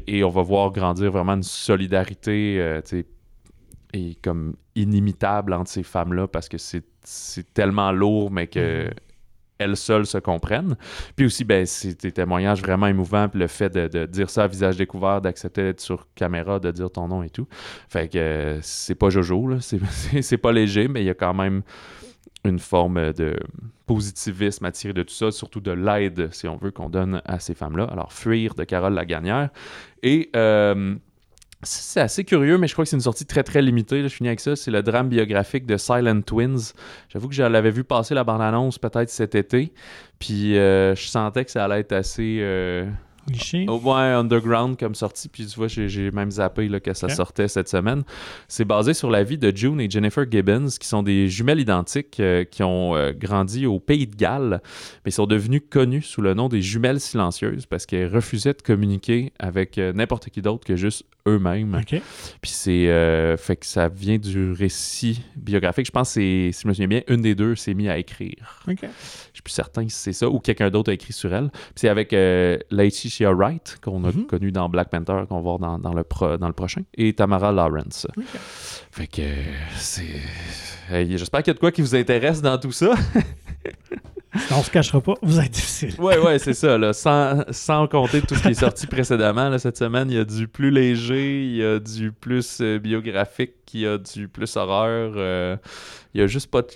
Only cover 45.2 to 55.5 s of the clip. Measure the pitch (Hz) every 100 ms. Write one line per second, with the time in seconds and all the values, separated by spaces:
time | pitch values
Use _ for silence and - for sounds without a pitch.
45.2 | - - 104 110 110 113 104 101 98 101
46.2 | 101 98 92 - 107 101 - 92 90 87
47.2 | 90 - 101 95 90 92 101 139 139 -
48.2 | - - - - 104 107 110 160 127 107
49.2 | 101 151 110 95 123 151 110 104 104 147
50.2 | 127 110 95 110 143 - - 107 101 98
51.2 | 98 95 120 156 113 90 87 143 143 -
52.2 | 95 90 87 - 92 90 90 80 71 69
53.2 | 98 98 95 117 135 98 - 147 120 104
54.2 | 92 135 127 87 - - - - 104 101
55.2 | 104 107 107